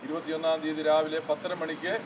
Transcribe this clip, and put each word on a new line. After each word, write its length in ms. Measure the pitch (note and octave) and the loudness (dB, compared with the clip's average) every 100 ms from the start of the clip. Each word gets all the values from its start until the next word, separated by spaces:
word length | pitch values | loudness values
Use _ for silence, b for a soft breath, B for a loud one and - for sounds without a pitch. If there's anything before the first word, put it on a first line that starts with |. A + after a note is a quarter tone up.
ഇരുപത്തിയൊന്നാം 520 | C3 D#3+ D3 D#3+ D#3+ D#3+ | -4 -6 -2 0 2 2
തീയതി 200 | D#3 D#3 D3+ | 0 0 4
രാവിലെ 300 | D#3 D#3 D#3+ D#3 | 4 4 -2 -2
പത്തര 240 | D3 F3+ F3 | -2 -2 -4
മണിക്ക് 320 | D#3+ D#3 E3+ G#3+ | -4 -4 -2 -2